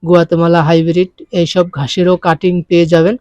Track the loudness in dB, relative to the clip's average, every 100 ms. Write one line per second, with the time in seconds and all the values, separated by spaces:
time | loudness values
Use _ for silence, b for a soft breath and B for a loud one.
0 | 2 2 2 0 2 2 2 0 0 -2
1 | -2 _ -10 -4 -2 -2 -2 -4 -8 -2
2 | 0 0 0 -2 -2 -2 -2 0 2 2
3 | 2 -2